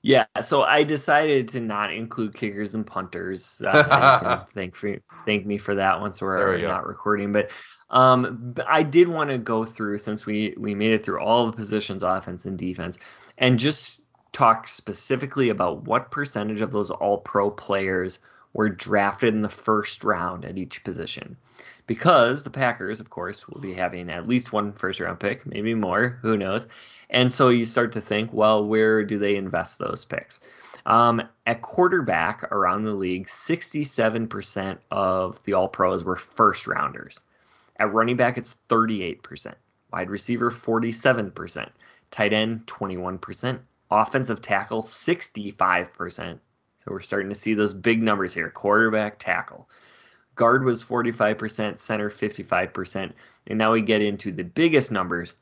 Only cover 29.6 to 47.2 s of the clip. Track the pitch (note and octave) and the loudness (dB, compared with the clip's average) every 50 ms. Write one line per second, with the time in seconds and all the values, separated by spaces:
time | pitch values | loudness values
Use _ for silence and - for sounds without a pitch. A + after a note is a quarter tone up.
29.6 | E2+ - - _ - - - - - _ - - - _ - - - - - - | -4 -4 -8 _ -6 -6 -6 -8 -8 _ -8 -8 -8 _ -20 -20 -20 -20 -20 -20
30.6 | - - - - _ - A2 A#2 A#2 A#2+ A#2 A2+ - - _ _ _ - A#2 A#2 | -20 -20 -20 -12 _ 4 6 6 6 6 4 2 -2 -6 _ _ _ -4 -4 -4
31.6 | - - - - F3+ F3+ F#3 F3+ C3+ G#2+ F2 D#2+ E2 F#2 A2 - - - - G2+ | -6 -6 2 2 4 4 4 2 0 0 0 2 0 0 -2 -4 -6 -4 0 2
32.6 | F#2 F2+ F#2 G2+ G#2+ A2 G#2 G2 F#2+ F2+ F2+ F#2 F#2+ - - - - - E3 E3+ | 2 2 2 0 -2 -2 -2 -2 -2 -2 -2 -4 -6 -10 -16 -16 -4 -4 -4 -4
33.6 | - - - D#3 D3 C#3 - - A2+ A2 A2 A#2 A2 A2+ - G2+ F#2+ - - G2+ | -4 -8 -6 -6 -6 -4 -2 0 0 2 2 0 -4 -4 -8 -10 -10 -8 -8 -6
34.6 | F#2+ F#2+ F#2 - _ _ - G2+ G2 F#2 F#2 F#2 F#2 F2+ F2+ - _ - G2 F#2 | -6 -6 -8 -10 _ _ -2 0 0 2 2 0 -2 -4 -6 -8 _ 0 0 0
35.6 | F#2+ F#2+ - - G2 F2+ F#2 F2+ E2+ F#2 F2+ F2 - _ _ - A#2 G2+ F2+ - | 0 0 0 0 0 2 2 0 -2 -4 -6 -6 -8 _ _ 4 4 4 4 2
36.6 | - - - - D2 - - - - - - - _ _ _ _ _ _ _ _ | -6 -4 -4 -2 -4 -4 -6 -10 -16 -16 -18 -20 _ _ _ _ _ _ _ _
37.6 | _ _ _ - G#2+ G#2+ G2 A2+ A2+ A#2+ B2 B2 B2 A#2+ B2 B2 A2+ - - _ | _ _ _ -2 -2 0 2 2 2 2 2 2 2 2 0 -2 -10 -10 -18 _
38.6 | _ _ A#2+ A2+ A2+ A2+ A2 G2+ F#2 E2+ - - - - - - - - - _ | _ _ 2 2 4 2 0 -4 -4 -6 -8 -10 -14 -18 -18 -16 -14 -16 -18 _
39.6 | _ _ _ _ _ _ - F2 F#2 F#2 G2+ G2 - - A#2+ A2+ A#2+ A#2+ A2+ - | _ _ _ _ _ _ -8 -6 -6 -6 -6 -8 -4 -4 -2 0 0 -2 -2 -4
40.6 | - - A2+ A2+ A2+ A#2 A2+ - - C#3 B2+ B2 G#2 F#2+ - - E2+ F2 - C#2 | -4 -2 0 0 0 -2 -4 2 4 4 4 4 0 -6 -10 -14 -14 -12 -10 -10
41.6 | A1 - _ _ _ _ _ _ _ _ - - G#2+ G#2 G#2+ G#2+ A2 A2+ A#2 A2+ | -12 -12 _ _ _ _ _ _ _ _ -2 0 2 2 2 2 2 0 -4 -6
42.6 | A2+ - - - G2+ G2 F#2 F2+ F2+ F2+ F#2+ F2+ - - F2+ - - B2+ B2+ B2+ | -10 -14 -10 -8 -6 -6 -6 -6 -6 -8 -8 -8 -12 -14 -14 -6 -6 -6 -6 -6
43.6 | - _ _ _ _ _ G#2 G#2+ A2 - - C3+ C3 A#2 A2 G#2+ - - G#2 G2 | -12 _ _ _ _ _ 2 2 2 2 0 -2 0 0 -4 -6 -2 -2 -2 -2
44.6 | G2+ - A2 A2+ A2+ - - - - D#3 F3 F3+ - - _ A2 G#2 G2 G2+ - | -2 -4 -6 -6 -6 -8 -14 -6 -2 -2 -2 -2 -4 -12 _ -10 -10 -10 -2 0
45.6 | F#2+ F#2 F2+ F2+ F#2 - _ - F2 F2 - - D#2+ F2 E2+ - _ _ _ _ | 2 2 2 0 0 -4 _ -10 -10 -10 -8 -10 -10 -12 -12 -14 _ _ _ _
46.6 | _ _ _ _ _ - G2 G2 - - G#2 G2+ | _ _ _ _ _ -10 -10 -10 -8 -4 -4 -4